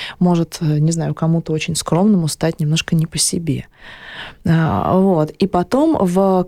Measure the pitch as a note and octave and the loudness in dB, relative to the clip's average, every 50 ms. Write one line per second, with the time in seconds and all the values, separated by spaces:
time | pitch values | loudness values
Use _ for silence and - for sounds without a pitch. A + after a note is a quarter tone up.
0 | - - - - F3+ F3+ F3 E3+ E3 - - - E3+ D3+ D3+ D3 D3+ E3 E3 E3 | -14 -14 -4 0 2 2 2 2 0 -2 -4 -4 -2 0 0 2 2 0 0 -2
1 | D3+ D3 D3+ - D#3+ D#3+ E3 E3 - - D#3 D#3 - - D#3+ - - - D#3 E3+ | -4 -4 -4 -2 0 0 0 0 0 -2 -4 -4 -2 -4 -6 -6 -2 -2 0 2
2 | G3 A3 G#3 F3+ E3 D3 - - - E3 D#3 - D#3 D3 D#3+ D#3+ - - F3 D#3+ | 4 4 4 2 2 -2 -4 -2 -2 -4 -2 -2 -2 -2 0 -2 -2 -2 0 -2
3 | D#3 - - D#3 - - F#3+ F3+ E3 D#3 B2+ B2+ - - _ _ - - - - | -2 -2 -4 -4 -4 -4 -4 -4 -4 -4 -4 -4 -6 -12 _ _ -20 -20 -20 -20
4 | - - - - - - - - - - D#3+ E3 D#3+ - F#2+ - - D#2 E3 F#3 | -20 -18 -16 -16 -16 -16 -18 -8 -2 0 2 2 2 2 0 0 0 2 2 2
5 | F#3+ G3 F3+ D#3 D3+ D3+ - - G3 F#3+ - F3 F3 - - C4 D#4 E4 D4+ - | 4 4 4 2 0 -2 -2 -2 -4 0 0 -2 -2 0 0 2 2 2 2 2
6 | G3 F3+ F3 F#3+ G3 F#3+ F#3+ F#3 F3+ | 0 2 2 2 2 4 2 2 0